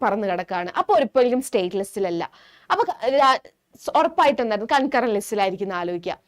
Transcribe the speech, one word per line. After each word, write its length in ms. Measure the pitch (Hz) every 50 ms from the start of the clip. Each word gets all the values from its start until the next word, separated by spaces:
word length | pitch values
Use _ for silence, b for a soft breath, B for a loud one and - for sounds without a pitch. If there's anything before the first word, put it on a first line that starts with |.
പറന്ന് 260 | 247 214 196 214 208
കിടക്കാണ്. 440 | 190 175 175 180 - 190 175 180 175 -
അപ്പൊ 180 | - - - 415
ഒരിപ്പോഴും 460 | 320 269 214 - 262 247 247 247 254
സ്റ്റേറ്റ് 340 | 254 - - 208 180 180 208
ലിസ്റ്റിലല്ല. 560 | 196 196 196 - 208 196 175 175 170 160 - b b b b b b b b
അപ്പൊ 140 | 359 392 466
ക-, 240 | - - - - 247
രാ-, 300 | 269 285 277 262 262 - - - _ _ _ _ _ - - - -
ഉറപ്പായിട്ടും 480 | 285 320 339 - - 330 285 247 240 240
എന്തായിരുന്നു? 360 | 226 214 202 220 - 302 277
കൺകറന്റ് 360 | 262 247 262 247 226 233 208
ലിസ്റ്റിലായിരിക്കും 500 | 202 196 - 220 202 196 190 175 165 202
എന്ന് 100 | 190 185
ആലോചിക്കുക. 420 | 175 175 175 175 170 170 180 - - _